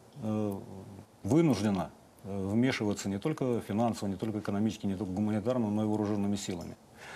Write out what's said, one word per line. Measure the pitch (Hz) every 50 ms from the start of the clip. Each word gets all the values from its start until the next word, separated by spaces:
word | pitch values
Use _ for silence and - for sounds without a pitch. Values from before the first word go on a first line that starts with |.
| - - - 147
э, | 117 110 107 107 107 104 101 98 98 98 98 95 98 104 98 95 - - - - -
вынуждено, | 98 123 165 170 156 123 95 104 110 98 92 82 71 - - - - - -
э, | - 95 98 98 95
вмешиваться | 98 104 113 123 127 113 - 110 104 101 101 - 101
не | 98 101
только | - 156 156 - 139 127 120 107
финансово, | - - 101 107 120 117 110 - 110 101
не | 95
только | 90 120 110 104 104
экономически, | 98 - 101 101 107 113 98 - -
не | 101 95
только | 92 104 92
гуманитарно, | 92 98 107 107 107 107 98 120 127 127 113 104
но | 104 104
и | 107
вооруженными | 107 107 107 104 101 107 104 101 101 101
силами. | 98 - - 95 87 82 85 - - - - - - - - -